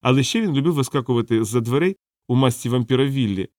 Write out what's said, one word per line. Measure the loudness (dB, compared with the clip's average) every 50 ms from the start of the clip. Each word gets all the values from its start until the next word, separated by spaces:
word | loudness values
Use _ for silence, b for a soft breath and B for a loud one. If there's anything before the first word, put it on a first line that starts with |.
Але | 2 2 2 2 2
ще | 0 0 -2
він | -2 0 -2
любив | 0 0 0 0
вискакувати | 0 -2 -2 -2 -4 -2 0 0 -2 0 0 0 0 0
з-за | 0 -2 -2
дверей | -2 0 0 0 0 0 -2 _ _ _ _ _ _
у | -2 0
масці | 2 2 2 0 -2 -4 -2
вампіра | -2 -2 0 0 0 0 0
Віллі, | 0 0 -2 -2 -2 -2 -4 -6 -8 _